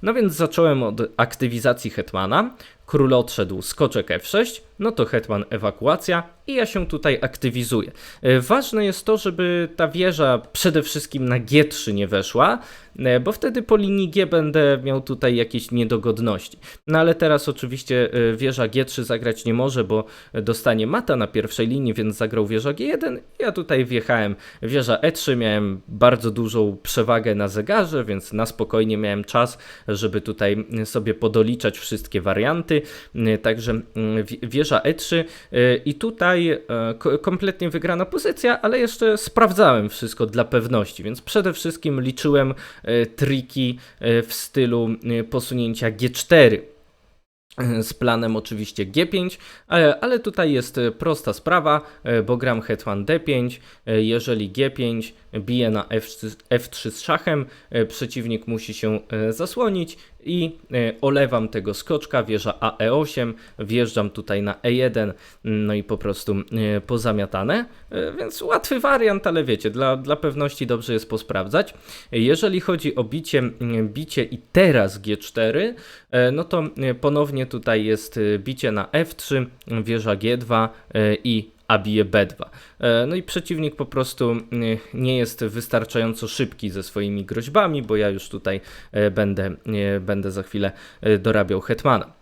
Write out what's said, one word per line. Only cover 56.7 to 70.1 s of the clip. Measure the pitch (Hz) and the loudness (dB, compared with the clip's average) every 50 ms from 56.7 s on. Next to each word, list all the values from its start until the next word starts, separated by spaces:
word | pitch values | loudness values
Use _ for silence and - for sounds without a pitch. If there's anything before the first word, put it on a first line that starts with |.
trzy | - - - 117 | -14 -10 -10 -10
z | 110 - | -10 -8
szachem, | - - 156 147 - - 160 147 135 131 - - _ _ | -4 -2 -2 0 0 0 -2 -2 -2 -6 -12 -20 _ _
e, | - 120 113 | -2 0 0
przeciwnik | 107 - - 135 120 - 131 113 117 117 110 113 | 0 -2 -8 -10 -8 -6 -8 -6 -4 -6 -6 -6
musi | - 117 110 110 - 110 | -6 -6 -6 -6 -10 -12
się, | - - 110 107 104 - - | -6 -4 -2 -2 -2 -4 -6
e, | - 110 110 110 110 | -6 -2 -2 -2 -2
zasłonić | 113 165 175 - 240 254 220 196 185 170 165 - - - - - - - | -2 -6 -6 -2 -2 -2 0 0 -2 -4 -6 -8 -20 -20 -20 -20 -18 -8
i, | - 170 180 170 165 165 - - _ - | -4 -2 -2 -2 -2 -6 -10 -16 _ -2
e, | 123 117 113 113 - | -2 -2 -2 -2 0
olewam | - 139 139 143 139 127 123 117 110 107 | 0 2 4 4 2 2 2 0 -2 0
tego | - 110 95 104 101 | -4 -4 -4 -4 -6
skoczka, | - - - 165 147 147 - - 131 113 | -6 -4 -4 -4 -4 -4 -2 -2 -2 0
wieża | 104 110 104 95 107 101 - | 0 -2 -2 -2 -2 -6 -2
a | - 110 - - 110 | -2 -4 -2 0 0
E | 113 123 | 2 2
osiem, | 143 156 147 - - 123 117 113 - - - - - | 2 0 -2 -2 -4 -4 -4 -6 -10 -16 -20 -14 -12
wjeżdżam | 110 101 110 120 120 113 - 117 104 101 | -8 -2 0 0 0 2 0 -2 -2 -2
tutaj | - - 104 - 104 101 101 | -4 -10 -6 -4 -4 -2 -2
na | 104 98 - _ | -4 -6 -4 _
E | 120 123 | 0 0
jeden, | 127 127 127 107 117 107 104 92 - - - - _ _ | 2 2 2 2 0 -2 -2 -4 -8 -14 -20 -20 _ _
no | 110 110 107 107 104 104 | -4 -2 0 0 0 -2
i | 104 101 | -2 -2
po | - 113 98 | -4 -6 -4
prostu, | - 104 98 - - - 104 98 101 - - 113 110 107 104 | -2 -4 -4 -4 -2 -2 -2 -2 -2 -4 -4 -2 0 0 0
e, | 104 | -2
pozamiatane, | - - 123 117 110 120 110 104 98 95 - 92 95 117 160 220 240 240 - - - - | -2 -2 -4 -2 0 0 0 0 -2 -2 -4 -4 -2 0 0 -2 -2 -6 -12 -20 -20 -10
e, | - - - 78 - | -6 -6 -6 -6 -6
więc | 302 - 220 - - - | -6 -8 -8 -8 -8 -4
łatwy | - 156 175 - - 285 254 | 0 0 0 0 0 -4 0
wariant, | 247 285 277 262 226 220 202 190 190 | 2 2 2 4 4 2 2 2 0
ale | 196 170 165 151 | 0 0 0 0
wiecie, | 131 117 101 - 107 | 0 0 0 -2 -4
dla, | 104 120 135 135 131 | -2 0 0 0 0
dla | 131 131 135 | 0 0 -2